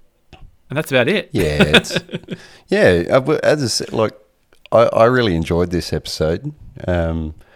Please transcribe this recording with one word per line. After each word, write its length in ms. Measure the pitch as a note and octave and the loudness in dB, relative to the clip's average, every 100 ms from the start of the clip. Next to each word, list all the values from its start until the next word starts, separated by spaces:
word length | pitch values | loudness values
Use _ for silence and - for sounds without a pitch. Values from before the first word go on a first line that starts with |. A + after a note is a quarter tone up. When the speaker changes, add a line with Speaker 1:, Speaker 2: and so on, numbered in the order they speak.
| _ _ _ - - _ - | _ _ _ -20 -20 _ -12
Speaker 1:
And 80 | C3+ | -8
that's 140 | D#3+ | -2
about 160 | C3 B2 | 0 2
it. 220 | G3+ - | 0 -2
Speaker 2:
Yeah, 300 | A2+ D#2+ D2 D2 D#2 | -2 0 2 2 2
it's, 220 | - - - - - | 0 -6 -8 -14 -12
Speaker 1:
<laughs> 340 | - - - - | -16 -16 -18 -4
Speaker 2:
yeah. 360 | G3+ D3+ F2 E2+ | 2 4 4 2
I 120 | C3+ | 0
w-, 200 | C3 D#3 | 2 0
as 180 | - D3+ | 2 0
I 40 | B2+ | 0
said, 260 | - - | -4 -6
like, 240 | B2 G#2+ - _ _ _ _ - | -2 -2 -4 _ _ _ _ 0
I, 120 | A2 A#2 | 2 4
I 200 | - A2+ | 4 4
really 300 | B2+ A2+ E2 | 4 0 0
enjoyed 340 | D#2+ E2+ F2 | 0 -2 0
this 240 | F2 - | -2 -4
episode, 580 | D#2+ - - D#2+ E2+ C#3+ D3+ - - - | -6 -6 -4 -2 -2 -6 -14 -18 -12 -4
um, 480 | F2 E2 E2 D#2 D#2 - | -2 -2 -4 -6 -10 -20